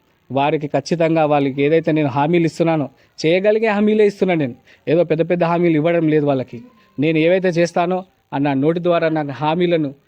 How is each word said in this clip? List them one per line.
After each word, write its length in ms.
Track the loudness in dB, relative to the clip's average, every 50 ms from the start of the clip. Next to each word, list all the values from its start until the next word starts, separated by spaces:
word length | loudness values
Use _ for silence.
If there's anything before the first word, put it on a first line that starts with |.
| _ _ _ _ _ -6
వారికి 360 | -4 -2 0 0 -2 -2 -4
ఖచ్చితంగా 580 | -4 -4 -4 -4 -2 -2 0 0 2 2 2 2
వాళ్ళకి 380 | 2 2 2 0 0 0 0 0
ఏదైతే 280 | 2 2 2 2 0
నేను 160 | 0 0 0
హామీలు 380 | 0 0 0 0 2 2 0 0
ఇస్తున్నానో 440 | 0 -2 0 0 0 0 -2 -4 -6 -10 _ _ _ _ -4 0
చేయగలిగే 420 | 0 2 2 2 0 0 2 0
హామీలే 380 | 0 0 0 0 2 2 2 2
ఇస్తున్నా 280 | 2 0 0 -2 0 0
నేను. 200 | 0 -2 -4 -6 -10 _ _ -20 _ _
ఏదో 160 | 0 0 2 2
పెద్ద 260 | 0 0 -2 0 -2
పెద్ద 140 | 0 0 0
హామీలు 320 | 0 0 2 2 2 2
ఇవ్వడం 320 | 2 2 0 0 0 2
లేదు 180 | 2 2 2 2
వాళ్ళకి. 380 | 0 0 -2 -4 -8 -14 -18 -18 -20 _ _ _ _ _ -2
నేను 180 | -2 0 2
ఏవైతే 320 | 2 2 2 2 2 0 0
చేస్తానో 560 | 0 0 -2 0 0 -2 -2 -2 -4 -6 -8 -12 _ _ _ _ -6
ఆ 40 |
నా 160 | -4 -2 -2 0
నోటి 300 | 0 0 0 -2 0 0
ద్వారా 260 | 0 0 0 0 -2
నాకు 220 | -2 -2 -4 -6
హామీలను 640 | -8 -4 -4 -2 -2 0 0 0 0 0 -2 -4 -8 -12 _